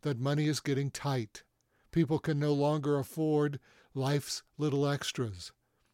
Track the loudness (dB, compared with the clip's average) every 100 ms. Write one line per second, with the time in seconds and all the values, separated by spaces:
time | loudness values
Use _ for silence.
0 | -6 -2 0 2 2 0 0 0 -2 -4
1 | -2 -2 -2 -10 -20 _ _ _ _ 0
2 | 2 2 0 0 2 2 2 2 2 0
3 | 0 -2 2 4 2 0 -10 -20 _ -4
4 | 0 0 -2 -8 -10 -4 0 2 0 0
5 | -4 -4 -4 -6 -14 -20 _ _ _